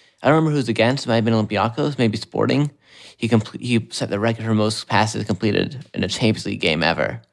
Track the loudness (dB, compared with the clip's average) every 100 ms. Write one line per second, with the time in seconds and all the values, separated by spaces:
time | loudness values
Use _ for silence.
0 | _ _ 2 4 4 2 0 2 2 2
1 | 0 2 2 2 2 0 0 0 -2 0
2 | 0 -2 -4 -2 0 2 0 -4 _ -20
3 | -20 -6 0 2 0 -6 -2 -2 -2 -6
4 | -4 -2 -2 -2 0 0 0 -2 0 0
5 | 2 -2 -4 -2 0 0 -2 -6 -10 -6
6 | -4 0 0 0 -4 -2 0 0 0 0
7 | -2 -6 -14